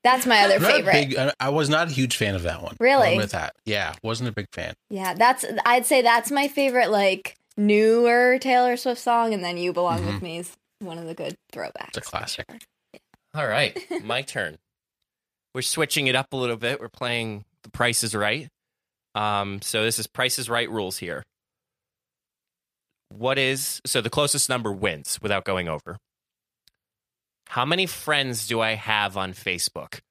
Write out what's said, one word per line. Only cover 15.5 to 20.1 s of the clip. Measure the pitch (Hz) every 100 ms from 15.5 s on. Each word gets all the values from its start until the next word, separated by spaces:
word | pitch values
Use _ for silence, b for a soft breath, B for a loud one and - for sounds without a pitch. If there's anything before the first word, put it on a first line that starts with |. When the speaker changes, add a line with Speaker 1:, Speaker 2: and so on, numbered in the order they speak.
| 127
Speaker 3:
We're |
switching | 123 - 151 160 135
it | 127
up | 135
a | 135
little | 123 113
bit. | 117 139
We're | 117
playing | - 123 120 113 104 104 _
The | -
Price | - 120 113
is | 113 107
Right. | 104 131 - _ _ _ _ _ _ 104
Um, | 107 101 98 98
so | - 110
this | 110 113
is |
Price | 107